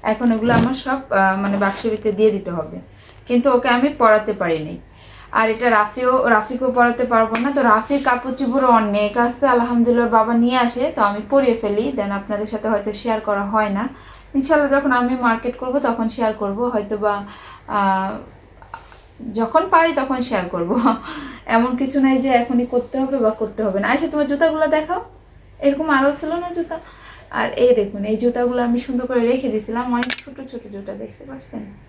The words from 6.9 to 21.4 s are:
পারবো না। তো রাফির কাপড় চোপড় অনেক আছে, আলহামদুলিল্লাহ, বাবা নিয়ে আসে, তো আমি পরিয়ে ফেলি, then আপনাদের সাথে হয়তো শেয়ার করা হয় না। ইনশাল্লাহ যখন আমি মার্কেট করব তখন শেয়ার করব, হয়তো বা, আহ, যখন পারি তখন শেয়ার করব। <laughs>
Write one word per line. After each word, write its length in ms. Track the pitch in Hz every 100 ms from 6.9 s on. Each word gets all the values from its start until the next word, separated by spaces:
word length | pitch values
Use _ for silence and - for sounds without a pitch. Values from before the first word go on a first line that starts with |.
| 233 240
পারবো 220 | 226 220 226
না। 60 | 254 285
তো 60 | 240
রাফির 300 | 214 - 285 269
কাপড় 260 | 247 262 254
চোপড় 260 | 269 262 254 233
অনেক 340 | 208 202 208 240 240
আছে, 180 | 240 269 247
আলহামদুলিল্লাহ, 540 | 233 240 233 240 233
বাবা 240 | 226 220 233
নিয়ে 140 | 240 254 240
আসে, 180 | 240 285 302
তো 40 | 202
আমি 120 | 208 214
পরিয়ে 240 | 277 262 226
ফেলি, 240 | 208 202 262 254
then 140 | 202 196
আপনাদের 280 | 202 208 214
সাথে 140 | 214 220
হয়তো 180 | 208 208 202
শেয়ার 180 | 240 220
করা 220 | 214 202 202
হয় 160 | 214 214 196
না। 60 | 247 - - - - 277
ইনশাল্লাহ 320 | 269 311 285 277
যখন 160 | 277
আমি 220 | 247 247 254 240
মার্কেট 280 | 226 247 240
করব 140 | 254 269 247
তখন 200 | 233 226 240
শেয়ার 180 | 220 214
করব, 180 | 202 196 240
হয়তো 220 | 226 202 214
বা, 160 | 208 202 202 - - - - 208
আহ, 340 | 196 190 190 220 - - - - - - - - - - 220 208
যখন 240 | 226 320 370
পারি 180 | 349 330 294
তখন 180 | 269 254 240
শেয়ার 160 | 208 175
করব। 180 | 180 170 240 233 226 -
<laughs> 440 | - - -